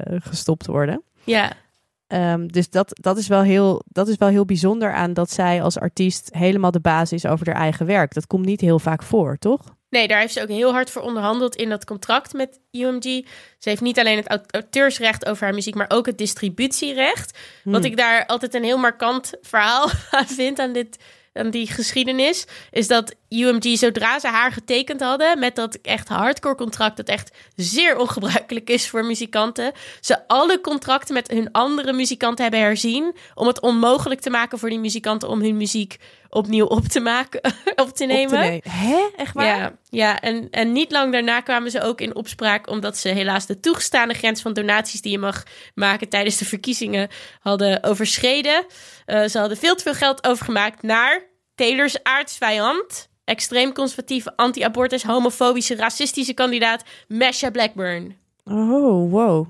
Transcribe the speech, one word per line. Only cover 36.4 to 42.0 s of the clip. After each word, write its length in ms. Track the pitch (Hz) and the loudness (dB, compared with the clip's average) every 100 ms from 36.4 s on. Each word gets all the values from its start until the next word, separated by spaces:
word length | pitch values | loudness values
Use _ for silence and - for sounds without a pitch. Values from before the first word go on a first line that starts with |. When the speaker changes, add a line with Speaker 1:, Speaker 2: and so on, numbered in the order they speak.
| 208 220 214 | 0 2 4
Speaker 2:
op 180 | 214 | 2
te 160 | - 277 | 0 0
maken, 400 | 233 240 262 - | 0 0 -2 -4
<laughs> 0 | |
op 80 | 262 - 381 | -4 -2 -2
te 80 | 392 | 0
Speaker 1:
Op 60 | 262 - | 0 0
te 80 | 269 | 0
Speaker 2:
nemen. 340 | 262 269 269 | 0 2 2
Speaker 1:
ne-, 200 | - 170 - | 2 -2 -6
hè? 320 | 175 214 320 415 403 | -2 2 2 0 -4
Echt 180 | 277 | -8
waar? 120 | 269 214 | 0 0
Speaker 2:
Ja, 260 | 202 190 - _ | 0 -4 -10 _
ja. 320 | 226 214 202 | 0 0 2
En, 300 | - 226 - | -2 -4 -6
en 220 | - 226 | -2 0
niet 180 | 247 320 | 0 0
lang 200 | 285 269 | 0 2
daarna 280 | 247 233 240 | 2 2 0
kwamen 300 | 247 240 240 | 0 -2 -2
ze 100 | 226 | -2
ook 180 | 233 233 | -2 -4